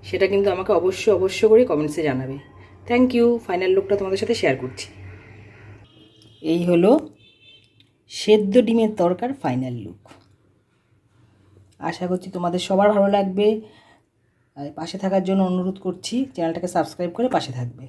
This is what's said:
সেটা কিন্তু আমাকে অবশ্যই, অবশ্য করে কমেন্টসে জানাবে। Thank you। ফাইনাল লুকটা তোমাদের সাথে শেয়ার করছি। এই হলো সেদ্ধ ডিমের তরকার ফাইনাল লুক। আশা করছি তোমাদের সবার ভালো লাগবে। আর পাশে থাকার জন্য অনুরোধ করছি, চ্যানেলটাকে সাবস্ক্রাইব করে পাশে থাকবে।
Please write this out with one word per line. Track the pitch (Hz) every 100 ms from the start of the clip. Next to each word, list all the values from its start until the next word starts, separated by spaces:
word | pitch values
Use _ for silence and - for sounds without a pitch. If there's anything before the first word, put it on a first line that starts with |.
| -
সেটা | 180 190
কিন্তু | 202 196
আমাকে | 185 185 175
অবশ্যই, | 180 - - 185
অবশ্য | 190 - 214
করে | 220 247
কমেন্টসে | 156 151 151 151
জানাবে। | 127 131 143 - - - - -
Thank | 240 254 240
you। | 240 233
ফাইনাল | - 180 185
লুকটা | 190 196 202
তোমাদের | 190 190
সাথে | 220 226
শেয়ার | 165 131
করছি। | 127 - - - - - - - - - - - - _ - _ _ _ 156
এই | 170 175
হলো | 170 185 302 - _ _ _ _ _ _ _ _ _ _
সেদ্ধ | - - 214 196 247 233
ডিমের | 233 214 214
তরকার | 175 180 247 277
ফাইনাল | 143 123 131 120
লুক। | 95 95 - - _ _ _ _ _ _ _ _ _ _ _ _ _ _ _ _ 160
আশা | - 180
করছি | 180 185
তোমাদের | 180 175 180 -
সবার | 196 208
ভালো | 208 196 202
লাগবে। | 196 185 208 220 - - _ _ _ _ _ _ _ 143
আর | 143 -
পাশে | 165 190
থাকার | 190 190 180
জন্য | 196 185
অনুরোধ | 180 185 190
করছি, | 185 180 - 240 262
চ্যানেলটাকে | - 165 170 175
সাবস্ক্রাইব | 175 147 - 175 175
করে | 247
পাশে | 170 - 123
থাকবে। | 120 -